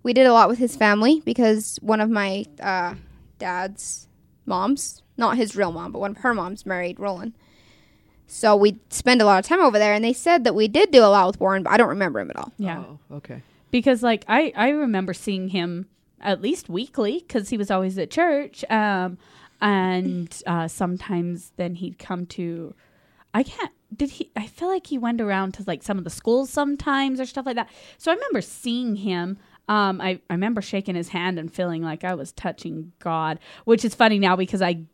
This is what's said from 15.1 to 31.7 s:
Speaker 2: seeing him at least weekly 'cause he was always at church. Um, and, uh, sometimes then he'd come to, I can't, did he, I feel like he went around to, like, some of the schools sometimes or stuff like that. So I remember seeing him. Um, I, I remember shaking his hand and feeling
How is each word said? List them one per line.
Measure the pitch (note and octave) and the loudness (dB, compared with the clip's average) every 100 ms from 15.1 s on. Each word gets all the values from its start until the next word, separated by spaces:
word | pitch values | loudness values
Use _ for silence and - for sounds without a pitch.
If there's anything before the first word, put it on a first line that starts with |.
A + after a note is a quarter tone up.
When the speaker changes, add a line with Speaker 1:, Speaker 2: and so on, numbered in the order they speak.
Speaker 2:
seeing | F3 - G3 F#3 | -6 -4 -4 -4
him | F#3 F3 F3 F#3 _ _ _ | -4 -4 -6 -10 _ _ _
at | G3+ F#3 | -4 -2
least | G3+ F4+ - | -2 -6 -6
weekly | F3 C4 - G#3+ D#4 | -8 -6 -2 -2 -2
'cause | _ A#3+ G3 | _ -6 -4
he | A3+ | -6
was | G3+ | -2
always | F#3+ F#3+ F#3+ | -2 -2 -4
at | E3 | -4
church. | - E4+ C#4+ C#4+ - - | 0 2 0 -4 -12 -2
Um, | A3 G#3+ F#3+ F3+ F3+ _ _ - _ | 0 0 -2 -4 -8 _ _ -20 _
and, | G#3 G3 F#3 F#3 F#3 F3+ E3+ - - | 0 2 2 0 -2 -4 -8 -10 -4
uh, | E3+ E3 | -4 -4
sometimes | - F3+ F3+ - F3 F3 F3 - - | -4 -4 -4 -4 -4 -4 -8 -12 -8
then | F3 F3 | -8 -6
he'd | F#3+ - | -10 -12
come | - F3+ F3 | -10 -8 -8
to, | - F3 E3 D#3+ - _ _ _ _ _ | -8 -8 -8 -12 -16 _ _ _ _ _
I | - | -2
can't, | C4+ - G4 _ _ G#3+ | -2 -6 -10 _ _ -6
did | C#4 | -6
he, | - - - | -6 -12 -10
I | G#3 | -12
feel | - F4 | -8 -4
like | F#4+ - | -4 -6
he | C4+ | -6
went | A#3 A#3+ | -4 -4
around | G#3 G3 F#3+ - | -2 -2 -4 -6
to, | F#3+ | -8
like, | E3 | -8
some | - G3 | -6 -6
of | |
the | E3 | -6
schools | - - A#3+ C4+ | -6 0 0 0
sometimes | - C#4+ C#4+ - C4+ C4+ C4 | -2 -2 -4 -2 -2 -2 -4
or | B3+ | -6
stuff | C#4 C4 | -8 -6
like | A#3 | -6
that. | A3 - - _ | -8 -12 -20 _
So | E4 | -2
I | F#4 | -2
remember | C5+ C4+ | -2 -4
seeing | - - B3 A#3+ B3 G3+ | -4 -10 -6 -4 -4 -4
him. | G3 F3+ F3 G3 _ _ - | -4 -4 -4 -8 _ _ -2
Um, | G#3+ G3 F#3 | 0 2 0
I, | F#3 F#3 _ | -4 -6 _
I | |
remember | E3+ G3+ A3 | -2 -2 -2
shaking | G3 G3 G3 F3+ | -4 -6 -4 -6
his | E3+ | -4
hand | F3+ F3+ F3 | -4 -4 -4
and | D#3+ | -8
feeling | - F3+ | -4 -4